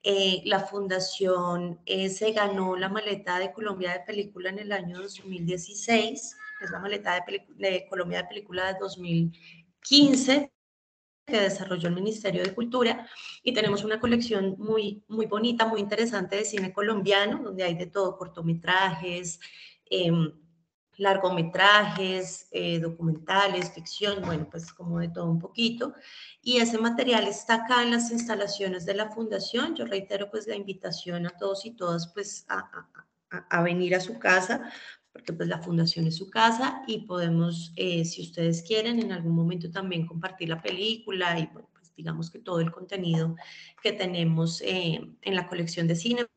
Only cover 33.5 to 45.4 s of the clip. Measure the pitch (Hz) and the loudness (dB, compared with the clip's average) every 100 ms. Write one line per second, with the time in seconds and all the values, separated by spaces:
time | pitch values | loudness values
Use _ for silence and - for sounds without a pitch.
33.5 | 175 175 175 175 180 180 - 190 185 185 | 2 2 2 2 2 0 -2 4 4 4
34.5 | 233 - - - - _ - - 170 170 | -4 -6 -14 -18 -20 _ -14 -10 -4 -4
35.5 | 165 175 170 165 - 165 160 190 226 226 | -4 0 2 2 2 0 0 -4 4 4
36.5 | 233 277 - - 208 196 180 170 165 170 | 6 0 -4 -6 -6 -4 -2 2 4 2
37.5 | 170 - - 185 170 165 - 165 - 165 | -2 -8 -4 0 0 0 -4 -8 0 2
38.5 | 165 - 220 226 233 202 180 165 165 170 | 0 0 0 2 0 0 -2 2 2 2
39.5 | 180 170 196 190 170 165 165 185 - 165 | 0 -4 -6 -2 -2 -4 -4 -8 -6 -6
40.5 | 165 202 185 214 220 208 190 180 165 165 | -4 -4 -2 -2 -4 -4 -2 0 0 -2
41.5 | - - _ _ - 160 160 165 - - | -8 -20 _ _ -12 -8 -6 -8 -10 -4
42.5 | 175 165 - 185 196 175 165 160 165 - | 0 0 -4 -8 -4 0 0 0 -4 -12
43.5 | - - - 214 196 185 175 165 160 165 | -20 -20 -4 -4 -2 -4 0 2 2 0
44.5 | 165 - 185 170 160 - - 196 185 | -2 -4 -2 -2 -4 -8 -10 -4 -2